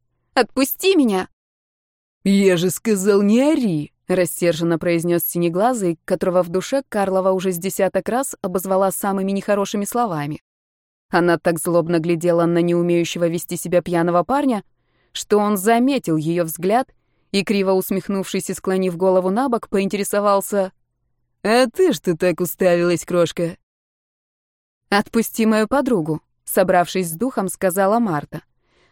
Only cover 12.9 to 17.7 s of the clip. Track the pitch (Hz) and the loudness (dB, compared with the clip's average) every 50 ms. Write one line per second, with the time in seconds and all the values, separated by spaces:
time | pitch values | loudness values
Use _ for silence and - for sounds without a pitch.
12.9 | 170 170 170 - - 170 175 170 170 170 - - 180 - - 175 180 175 - 175 | 2 0 0 -2 -2 -2 -2 -2 -2 -4 -6 -8 -8 -8 -4 0 0 0 0 0
13.9 | 175 170 170 175 170 175 170 - 262 285 294 269 233 196 - _ _ _ _ _ | 0 0 0 2 2 0 0 0 0 0 0 0 -2 -2 -6 _ _ _ _ _
14.9 | _ _ _ _ - - - - 208 208 208 208 208 190 185 226 233 233 247 269 | _ _ _ _ -14 -10 -4 0 0 2 2 2 0 0 2 2 2 2 2 2
15.9 | 285 247 - 170 160 156 151 160 170 175 170 160 - - 165 185 214 247 269 _ | 0 -2 -2 -2 -2 -2 0 -2 -2 -2 -2 -4 -6 -4 -2 0 0 0 -2 _
16.9 | _ _ _ _ _ _ _ _ - 202 185 - 202 202 190 190 | _ _ _ _ _ _ _ _ -2 -2 0 0 0 0 2 2